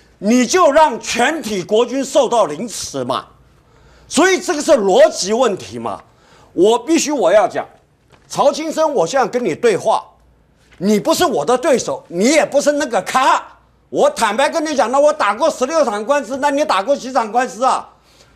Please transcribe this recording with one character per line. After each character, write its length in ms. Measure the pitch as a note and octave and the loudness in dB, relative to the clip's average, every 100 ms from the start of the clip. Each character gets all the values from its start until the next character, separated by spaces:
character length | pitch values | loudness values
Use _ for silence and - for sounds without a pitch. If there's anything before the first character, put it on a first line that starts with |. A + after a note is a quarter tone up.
| _ _ | _ _
你 300 | G3 B3 A#3+ | 0 2 2
就 240 | C#4+ D#4+ | 2 4
让 280 | C#4+ D#4 A3+ | 4 4 0
全 400 | - A#3 B3+ D#4+ | -6 -2 -2 -2
体 180 | G#3+ G3+ | -6 -6
国 240 | D#3+ G#3+ A#3+ | -2 0 0
军 180 | C4 | -2
受 240 | B3+ - A3 | -2 0 2
到 180 | A#3 E3+ | 2 0
凌 220 | D3 A3+ | -2 -10
迟 360 | - - C#3 | -10 -10 -8
嘛。 240 | B2 A2+ - _ _ _ _ _ _ _ _ | -4 -4 -6 _ _ _ _ _ _ _ _
所 240 | - F#4 | 0 2
以 80 | F4+ | 2
这 160 | - D4+ | -2 -4
个 60 | |
是 100 | C#4+ | 2
逻 360 | C#4 G3 G3+ D#4+ | 2 4 4 4
辑 200 | - F3+ | 2 -4
问 240 | A3 A#3+ F#3 | 0 0 -2
题 220 | A#2 A#2 | -8 -10
嘛。 240 | A2+ F#2+ - _ _ _ _ | -8 -10 -14 _ _ _ _
我 260 | C#3+ G3 A#3 | 0 2 2
必 180 | A#3+ E4 | 0 0
须 140 | - | 0
我 200 | C#4+ E3+ | 0 4
要 160 | G#3 F3 | 4 2
讲， 160 | C3+ G#2+ _ _ _ _ _ _ | -2 -10 _ _ _ _ _ _
曹 240 | E3+ C4 | 0 0
金 220 | C#4+ D#4+ | 0 -6
生， 180 | D4 D#4 C4+ | -2 0 0
我 100 | E3 | 0
现 160 | C4+ | 0
在 60 | G#3 | 0
跟 180 | B3 A#3 | -2 -4
你 80 | |
对 240 | C#3+ A#3 F3 | 0 0 0
话， 260 | A3 F#3+ - _ _ _ _ _ _ _ | 0 -2 -4 _ _ _ _ _ _ _
你 200 | G3+ G#3 | 0 0
不 140 | D4 | 0
是 100 | D#4+ | 0
我 220 | F4 F3 D3+ | 0 0 0
的 100 | B3 | 0
对 220 | D#4+ B3 | 2 0
手， 260 | - C3+ - | -2 -8 -8
你 240 | E3+ A3+ | -2 2
也 120 | D#4 | 2
不 160 | G3+ C#4 | 2 0
是 120 | C#4 | 0
那 120 | C#4+ D4 | 0 -2
个 120 | A3 | -4
咖。 420 | F#3 C4 C#4+ D#4 - - _ _ _ | -2 0 2 0 -4 -18 _ _ _
我 200 | D3 C#4+ | 0 0
坦 260 | C#4+ A3 G#3+ | 2 -2 0
白 140 | C#4+ | 0
跟 160 | D#4 D#4 | 0 -2
你 100 | C4 | -2
讲， 160 | A3 | 0
那 60 | C#4 | 4
我 160 | D4 | 2
打 220 | - G#3 G#3+ | 2 -2 0
过 120 | D#4 | -2
十 160 | - B3+ | 0 -2
六 180 | D#4+ A#3 | -2 -2
场 180 | G#3 | -6
官 220 | G#3+ C#4+ A3+ | -2 -2 -2
司， 120 | C4 | -4
那 120 | D4 | -2
你 160 | C#4 D4+ | 0 0
打 160 | G3 | 0
过 140 | G#3+ C4+ | 0 -4
几 180 | A#3 | -2
场 180 | C4 A3 | -4 -2
官 160 | A3+ B3 | -2 -2
司 160 | F#3+ | -2
啊？ 240 | B3+ D#3+ - _ _ _ _ | -2 -2 -6 _ _ _ _